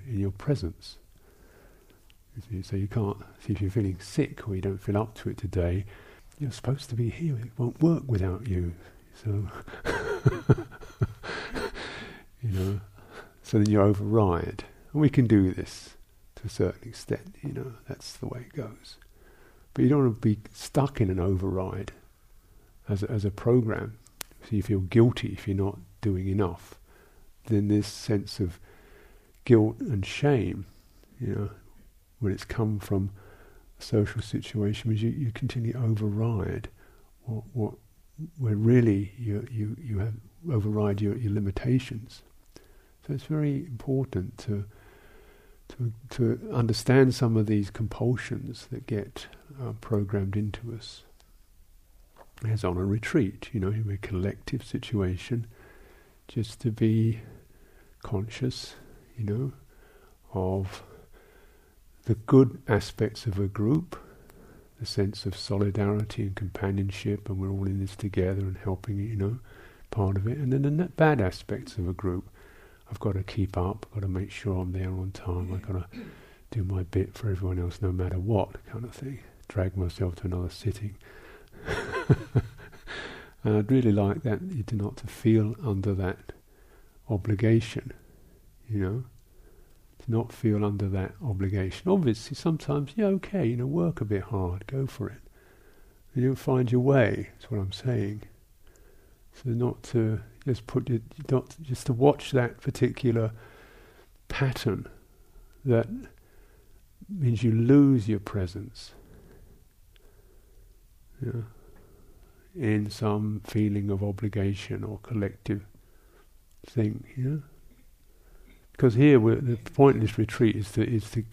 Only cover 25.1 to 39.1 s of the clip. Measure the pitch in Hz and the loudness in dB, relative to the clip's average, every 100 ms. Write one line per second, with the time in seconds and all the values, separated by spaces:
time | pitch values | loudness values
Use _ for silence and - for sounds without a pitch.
25.1 | 120 113 98 - 98 98 98 - - 110 | 6 -6 -6 -4 0 0 -4 -14 -6 -2
26.1 | 92 95 95 92 85 - - - - - | 0 0 2 0 -2 -14 -20 -20 -20 -20
27.1 | - - - - 107 101 104 104 - - | -20 -20 -14 0 2 4 4 2 -4 -2
28.1 | 107 101 - 95 - - - - - - | -2 -2 -4 -4 -4 -18 -20 -20 -20 -20
29.1 | - _ _ - 117 107 113 240 107 95 | -20 _ _ 6 8 8 0 -2 -2 -2
30.1 | - 143 135 92 90 95 - _ - - | 0 4 4 2 -4 -8 -16 _ -20 -20
31.1 | - 104 101 101 - - - - _ _ | -10 -6 -4 -4 -8 -20 -20 -20 _ _
32.1 | - 104 95 - - 110 104 - 98 98 | -4 -2 -2 -4 -2 0 0 -2 -2 -2
33.1 | - - - - - - - - 110 104 | -6 -20 -20 -20 -20 -20 -18 -2 0 0
34.1 | - - 107 - 110 104 107 117 110 113 | -2 -6 -6 -6 -2 -2 -2 -2 0 0
35.1 | 147 131 110 127 123 113 120 117 107 107 | -2 -4 -2 -4 -4 -4 -2 0 0 0
36.1 | 101 117 110 87 - - - - - - | 0 0 0 -2 -4 -8 -18 -20 -20 -20
37.1 | _ - 110 110 123 104 - _ _ - | _ -10 -10 -8 -4 -4 -6 _ _ -20
38.1 | - 160 160 123 104 113 123 113 98 98 | -14 -14 -4 0 4 6 8 8 4 0